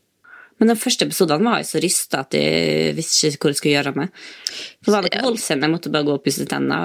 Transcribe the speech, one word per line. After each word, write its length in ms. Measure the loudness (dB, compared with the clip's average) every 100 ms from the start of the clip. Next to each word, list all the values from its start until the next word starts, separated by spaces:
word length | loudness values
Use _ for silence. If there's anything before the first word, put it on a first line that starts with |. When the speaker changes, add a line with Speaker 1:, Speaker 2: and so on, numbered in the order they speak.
| _ _ -20 -20 -20 _
Speaker 1:
men 140 | 4
den 80 | 4
første 240 | 0 0 -2
episoden 380 | 2 2 4 2
var 140 | 0
jeg 60 | -2
så 140 | -2
rystet 320 | 0 -2 -2 -4
at 160 | -2
jeg 640 | 0 2 2 2 2 0 -2
visste 320 | -2 0 0
ikke 140 | 0 0
hvor 60 |
jeg 60 | 0
skulle 160 | 0 0
gjøre 140 | 0 -4
meg. 100 | -6 -8 -20 -12 -10 -10 -14 -4
For 80 | 0
det 60 | 2
var 80 | 0
noen 80 | -2
Speaker 2:
Ja. 20 |
Speaker 1:
voldscener, 460 | -2 -2 -2 0 0
jeg 60 | 0
måtte 160 | -2
bare 140 | -2 0
gå 80 | 0
og 60 | -2
pusse 220 | -4 -4
tennene 300 | -2 -2 0